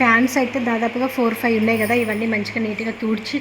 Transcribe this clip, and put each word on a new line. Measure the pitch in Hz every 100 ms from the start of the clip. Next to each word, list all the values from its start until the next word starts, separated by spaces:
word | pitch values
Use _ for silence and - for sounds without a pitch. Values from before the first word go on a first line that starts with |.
ఫ్యాన్స్ | 247 226 254 285
అయితే | 254 269 240
దాదాపుగా | 226 226 247 254 262
ఫోర్, | 233 220
ఫైవ్ | 240 226
ఉన్నాయి | 214 226
కదా, | 208 240
ఇవన్నీ | 226 214 226
మంచిగా | 214 202 240 220
నీట్‌గా | 208 226 220
తుడిచి | 220 220 - 285